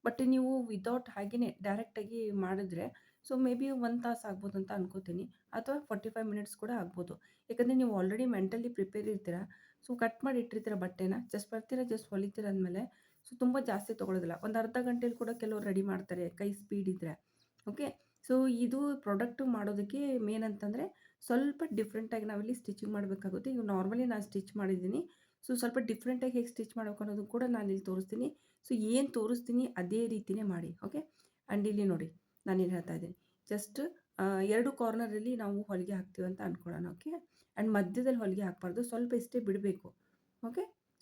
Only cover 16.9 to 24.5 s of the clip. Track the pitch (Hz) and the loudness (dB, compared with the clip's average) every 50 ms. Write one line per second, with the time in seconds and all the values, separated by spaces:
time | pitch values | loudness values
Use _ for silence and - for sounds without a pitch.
16.9 | 185 185 - 160 156 - _ _ _ _ _ _ _ _ _ 214 208 - 285 277 | 0 -2 -4 -6 -6 -8 _ _ _ _ _ _ _ _ _ -10 -6 -4 -4 -6
17.9 | - _ _ _ _ _ - - 254 262 262 262 247 233 247 233 240 269 285 285 | -6 _ _ _ _ _ 0 4 6 6 6 6 4 4 2 2 2 2 0 0
18.9 | 285 277 - 208 202 196 233 240 240 - 277 262 240 214 208 208 202 202 202 202 | 0 -2 0 0 2 2 2 0 -2 -2 2 2 2 2 2 0 0 0 -2 -2
19.9 | - 277 285 277 262 247 220 208 214 220 220 220 202 202 - 202 214 247 302 381 | -2 -2 0 2 2 2 2 0 0 0 0 -2 -2 -2 -2 -2 -2 -2 -2 -4
20.9 | - _ _ - _ _ - - 247 247 277 285 285 - 330 320 214 202 220 214 | -6 _ _ -20 _ _ -2 2 4 4 4 4 2 0 -2 -2 0 0 0 0
21.9 | - 220 226 220 233 220 214 214 214 202 208 226 247 240 - - 202 - - 208 | -2 -6 -4 -2 -4 -4 -2 -2 -2 -2 -2 -2 -4 -4 -4 -8 -8 -6 -4 -2
22.9 | 214 202 202 190 196 196 196 190 185 190 202 269 262 240 220 202 196 190 185 196 | -2 -2 0 -2 -4 -4 -2 -4 -4 -2 -2 -2 -2 0 0 2 2 2 2 2
23.9 | 220 240 254 247 233 214 196 - - 196 190 - | 2 2 2 2 2 0 -2 -2 -4 -4 -4 -4